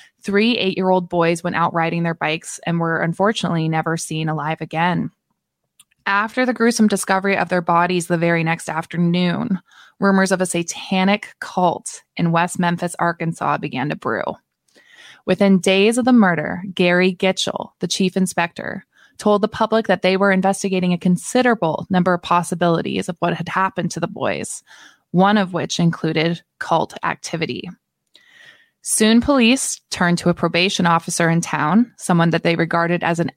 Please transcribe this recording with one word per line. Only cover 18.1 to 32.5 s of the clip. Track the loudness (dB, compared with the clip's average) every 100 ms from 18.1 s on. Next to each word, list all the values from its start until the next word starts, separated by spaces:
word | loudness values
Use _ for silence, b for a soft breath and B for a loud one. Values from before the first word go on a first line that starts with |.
| 0
inspector, | 0 0 -4 -6 -10 -10 -14 b b -4
told | 2 2
the | 2
public | -2 0 0 0
that | 0
they | 0 2
were | 2
investigating | 2 2 0 -2 0 0
a | 0
considerable | 2 0 0 2 2 2 0 -2 0
number | 2 2
of | 0
possibilities | 0 -2 0 0 2 2 -2 -4 -6
of | -4
what | -4
had | -4 -4
happened | -2 -2 -4 -6
to | -6
the | -8
boys, | -4 -4 -4 -8 -12 B B B B _
one | 2 4 4
of | 0
which | -4 -4 0
included | 0 0 -2 0 -2 -4 -10 -12
cult | -2 0 -2 -6
activity. | -6 -6 -8 -8 -6 -8 -12 -18 _ _ _ b b b b b b b
Soon, | -6 2 4 4
police | 4 4 4 2 -2 -8 _
turned | -2 0 2
to | 0
a |
probation | 0 0 0 0 0 2
officer | 0 0 0 2
in | 2
town, | 0 -2 2 2 2 -2
someone | 0 2 2
that | 2
they | 0